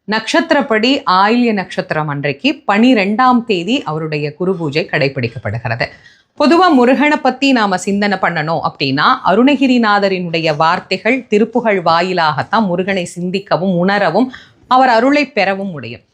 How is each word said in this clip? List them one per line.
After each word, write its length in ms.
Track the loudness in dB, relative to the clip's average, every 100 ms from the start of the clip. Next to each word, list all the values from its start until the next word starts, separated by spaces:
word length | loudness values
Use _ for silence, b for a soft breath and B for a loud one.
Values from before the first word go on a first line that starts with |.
| -6
நட்சத்திரப்படி 840 | -6 -2 -2 0 -2 0 0 0 0 0
ஆயில்ய 400 | 2 2 2 2
நட்சத்திரம் 580 | -2 -4 -8 -4 -4 -4
அன்றைக்கு 380 | -4 -4 -2 -4 -2 0
பனிரெண்டாம் 720 | 2 4 4 2 2 2 2 0
தேதி 300 | -4 -2 -4
அவருடைய 460 | -4 -6 -4 -4 -6
குரு 200 | -4 -4 -2
பூஜை 280 | -2 -4 -2
கடைபிடிக்கப்படுகிறது. 960 | -2 -2 -2 -6 -6 -8 -6 -6 -6 -6 b b b b -2
பொதுவா 300 | 2 4 4 4
முருகனை 400 | 4 4 2 0
பத்தி 320 | -2 0 0
நாம 280 | 2 0 -2 -2
சிந்தனை 320 | -2 0 0
பண்ணணும் 420 | -2 -2 -4 -4 -4
அப்படின்னா, 400 | -4 -2 0 0 0 0
அருணகிரிநாதரினுடைய 1200 | 2 2 2 2 2 2 2 0 -2 -4 -2 -2 0
வார்த்தைகள் 640 | 0 0 -4 -4 -2 -2 0
திருப்புகழ் 500 | 0 0 0 0 0 2
வாயிலாகத்தான் 800 | 0 0 0 0 -2 -2 -2 0
முருகனை 360 | -2 -2 -4 -6 -8
சிந்திக்கவும் 600 | -6 -6 -2 -2 0 0
உணரவும் 540 | 0 0 0 0 -2 B B B _
அவர் 260 | 2 4 4
அருளை 280 | 2 0 0 -2
பெறவும் 340 | -2 -2 -6 -10
முடியும். 300 | -12 -16 _